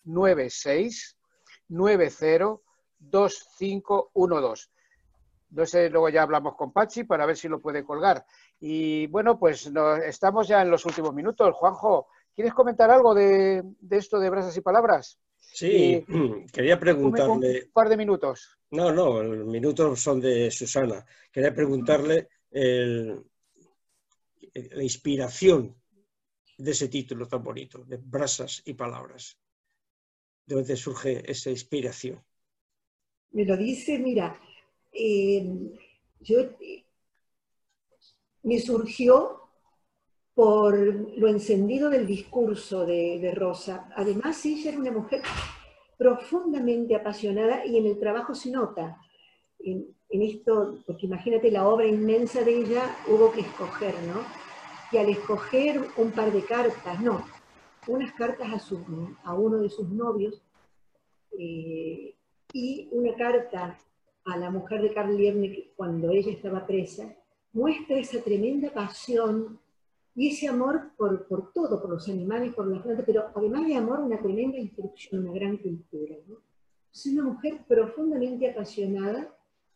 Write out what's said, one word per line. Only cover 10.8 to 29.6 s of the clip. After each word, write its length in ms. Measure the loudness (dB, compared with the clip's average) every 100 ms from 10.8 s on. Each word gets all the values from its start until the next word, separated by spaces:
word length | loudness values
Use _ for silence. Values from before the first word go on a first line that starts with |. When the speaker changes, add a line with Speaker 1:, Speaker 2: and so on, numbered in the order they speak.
Speaker 1:
últimos 300 | 0 -4 -4
minutos. 400 | -4 -2 2 4
Juanjo, 540 | 4 2 2 2 2 0 _ _
¿quieres 180 | -4 0
comentar 380 | 2 4 6 8
algo 240 | 10 8
de, 480 | 8 6 6 4 2 -4 -14
de 160 | -2 -2
esto 220 | 0 0
de 100 | 0
Brasas 260 | 0 -2 -2
y 20 |
Palabras? 580 | 2 4 6 2 0 -20 _ _
Speaker 2:
Sí, 680 | _ -4 2 6 6 4 0
Speaker 1:
Y 400 | 0 0 -2 -8
Speaker 2:
<clears throat> 60 |
quería 220 | 0 4
Speaker 1:
un, 40 | 4
un 20 |
Speaker 2:
preguntarle 920 | 4 4 4 4 4 4 2 0 0
Speaker 1:
par 160 | 2 4
de 80 | 2
minutos. 640 | 2 0 0 -4 -12 _ _
Speaker 2:
No, 200 | 0 2
no, 300 | 4 2 2
los 240 | -2 -4 -6
minutos 560 | -2 0 2 2 2
son 180 | 0 0
de 300 | 2 2 2
Susana. 560 | -2 -4 -2 -2 -4 -12 _ _
Quería 220 | -2 0
preguntarle 720 | 2 0 0 2 2 4 2 0 _ _
el, 760 | 0 2 2 0 -2 -6 -10 -14 _ _ _ _ _ _ _ _ _ _ _ -18
la 300 | -16 -14 -6
inspiración 920 | -6 -4 -4 -2 -4 2 6 6 2 -10 _ _ _ _ _ _ _ -8
de 140 | -6
ese 160 | -4 -4
título 380 | -6 -8 -10 -8
tan 160 | -10
bonito, 420 | -10 -12 -16 -20
de 120 | -18 -18
Brasas 640 | -10 -6 -4 -4 -8 -12 -14
y 80 |
Palabras. 640 | -10 -10 -10 -16 -20 -20 -20 _ _